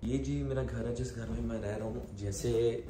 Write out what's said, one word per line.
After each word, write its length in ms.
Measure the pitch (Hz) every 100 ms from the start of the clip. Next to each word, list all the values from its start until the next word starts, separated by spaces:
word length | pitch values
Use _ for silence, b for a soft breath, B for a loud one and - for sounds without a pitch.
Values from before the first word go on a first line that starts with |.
ये 140 | 110 135
जी 260 | 131 143
मेरा 200 | 139 131
घर 220 | 120 113 120
है 100 | 120
जिस 200 | 127 110
घर 120 | 113
में 140 | 113
मैं 200 | 117 113
रह 140 | 101 107
रहा 120 | 110
हूँ। 300 | 117 - 101
जैसे, 640 | 101 98 120 113 117 117 -